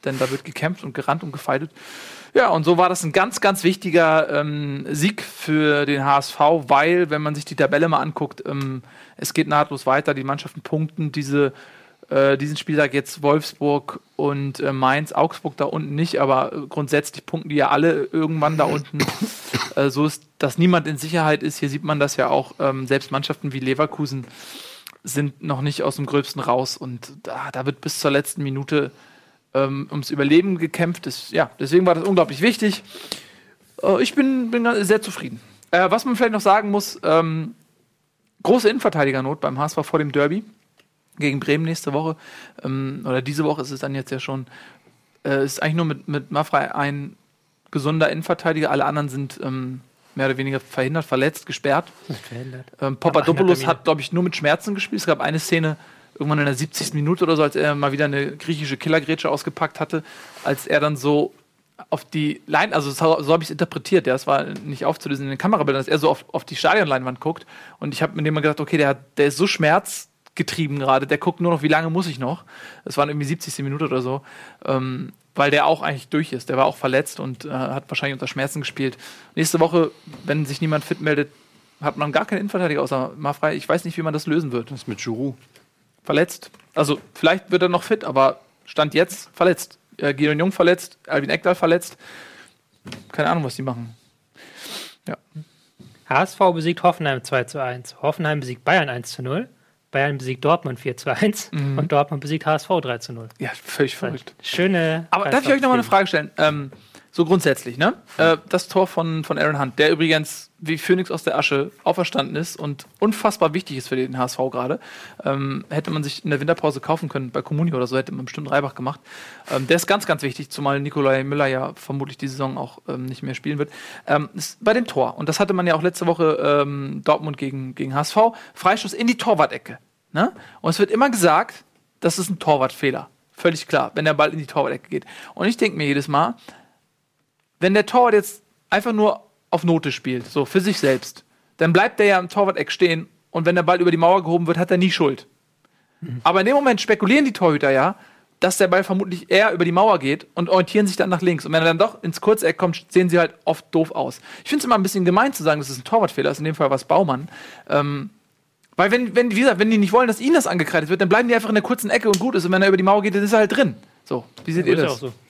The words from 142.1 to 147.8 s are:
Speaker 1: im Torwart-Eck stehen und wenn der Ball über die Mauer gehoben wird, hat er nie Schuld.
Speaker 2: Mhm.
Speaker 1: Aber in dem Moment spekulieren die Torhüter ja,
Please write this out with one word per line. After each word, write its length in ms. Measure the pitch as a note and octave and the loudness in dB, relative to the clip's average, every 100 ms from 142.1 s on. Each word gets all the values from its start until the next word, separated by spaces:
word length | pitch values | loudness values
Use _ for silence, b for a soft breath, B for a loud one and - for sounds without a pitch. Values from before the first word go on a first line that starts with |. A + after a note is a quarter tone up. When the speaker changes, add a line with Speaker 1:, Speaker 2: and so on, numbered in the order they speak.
| F#3+ | 4
Speaker 1:
im 100 | F3+ | 2
Torwart-Eck 420 | - G3 F#3 D3 | 0 0 0 -4
stehen 380 | - F3+ D#3+ - _ _ | 2 2 2 -4 _ _
und 140 | E3+ E3 | -2 2
wenn 100 | F3+ | 2
der 80 | |
Ball 180 | E3+ F3+ | 4 4
über 100 | F3 | 4
die 60 | E3 | 4
Mauer 260 | E3 F#3+ | 6 4
gehoben 240 | E3 E3+ E3 | 4 0 2
wird, 100 | E3 | 0
hat 140 | F3 | 2
er 60 | F3+ | 4
nie 140 | F#3 | 2
Schuld. 360 | - D3+ C3+ - _ _ _ _ _ _ _ | 4 0 0 -10 _ _ _ _ _ _ _
Speaker 2:
Mhm. 220 | - B2 | -12 -2
Speaker 1:
Aber 160 | D3+ F3+ | 2 4
in 60 | F#3+ | 4
dem 100 | C#4 | 4
Moment 240 | C#4 A3 | 4 2
spekulieren 460 | - G#3+ G3 C4+ C#4 | 2 2 4 4 4
die 80 | |
Torhüter 360 | G#3 F3 D3 C#3+ | 2 2 4 4
ja, 260 | C3+ | 4